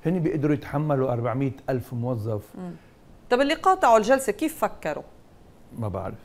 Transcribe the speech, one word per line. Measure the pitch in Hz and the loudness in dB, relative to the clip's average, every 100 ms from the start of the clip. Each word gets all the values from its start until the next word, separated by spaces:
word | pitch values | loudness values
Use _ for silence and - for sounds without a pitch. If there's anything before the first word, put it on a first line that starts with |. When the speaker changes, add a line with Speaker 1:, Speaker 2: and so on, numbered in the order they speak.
| 160 | 0
Speaker 1:
هني | 180 | 0
بيقدروا | 160 160 143 | 0 0 0
يتحملوا | 147 - 143 151 139 131 | 0 -2 -4 0 2 2
أربعمية | 120 117 120 135 127 - | 0 -2 0 -2 -4 -4
ألف | 131 - | -4 -4
موظف. | 120 120 120 107 107 - - | -6 -4 -4 -4 -6 -8 -14
Speaker 2:
مم. | 180 165 - - - - - | -14 -14 -20 -20 -20 -20 -2
طب | 247 | 2
اللي | 285 | 2
قاطعوا | 311 381 381 277 226 | 2 2 4 6 6
الجلسة | 214 269 262 | 6 2 2
كيف | 196 311 - 202 | -2 -4 -2 -4
فكروا؟ | - 160 139 - - - - - - - - | -4 -6 -6 -10 -20 -20 -20 -20 -20 -16 -8
Speaker 1:
ما | 110 | -6
بعرف. | 92 95 110 | -4 -6 -10